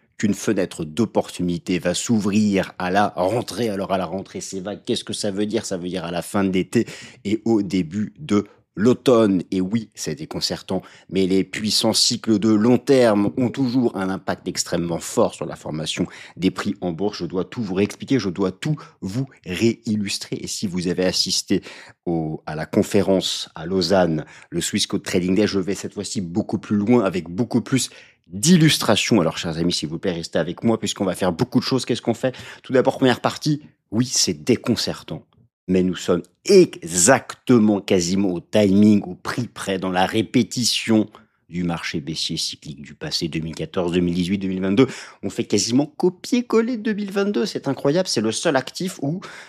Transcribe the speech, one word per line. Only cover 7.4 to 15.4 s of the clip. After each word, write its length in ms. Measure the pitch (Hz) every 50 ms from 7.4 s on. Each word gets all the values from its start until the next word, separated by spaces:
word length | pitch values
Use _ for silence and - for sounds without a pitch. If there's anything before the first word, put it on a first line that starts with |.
| -
au 160 | 113 113 104
début 540 | 101 87 98 92 82 78 90 107 104 - -
de 300 | - 76 76 101 101 98 - - _ _ _ _
l'automne. 680 | 87 104 123 120 - - 139 123 113 113 98 98 85 - -
Et 80 | 98 92
oui, 300 | 92 92 113 117 107 - _
c'est 200 | - - 82 78
déconcertant, 680 | 69 80 - - 85 - - 92 - - - 95 90 - - - - _ -
mais 180 | 85 95 95
les 160 | 90 95 95 90
puissants 480 | - - - 107 104 - - - 113
cycles 480 | 98 - - - 120 107 - 113 110 98
de 80 | 104
long 300 | 110 107 104 107 123 123
terme 560 | - - 143 135 131 120 113 104 104 101 101 -
ont 140 | 135 127 110
toujours 480 | - 139 135 120 117 135 120 113 -
un 120 | 98 95 95
impact 380 | 95 95 - - 92 - -
extrêmement 520 | 92 87 - - - 90 85 85 85 85 82
fort 360 | - - - 123 101 87 -
sur 100 | -